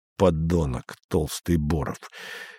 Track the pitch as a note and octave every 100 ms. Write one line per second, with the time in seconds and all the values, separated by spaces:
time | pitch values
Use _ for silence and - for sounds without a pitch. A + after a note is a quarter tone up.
0 | _ - F#2+ D#2+ E2 E2+ D2+ A#1+ - -
1 | - F2 D#2 - - E2+ D2 D#2+ C2 -
2 | - - - - -